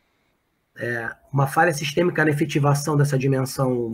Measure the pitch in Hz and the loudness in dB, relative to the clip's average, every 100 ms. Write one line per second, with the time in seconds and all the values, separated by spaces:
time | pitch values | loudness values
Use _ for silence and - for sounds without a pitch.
0 | _ _ _ _ _ _ _ - 120 120 | _ _ _ _ _ _ _ -10 -6 -6
1 | 113 - - 139 139 160 175 151 147 - | -8 -12 -6 -2 0 2 2 2 -4 0
2 | 175 160 156 147 151 156 143 143 160 147 | 0 2 0 2 0 2 2 2 0 2
3 | 143 131 135 131 131 - 131 123 117 | 2 2 0 0 -2 -2 -2 0 -2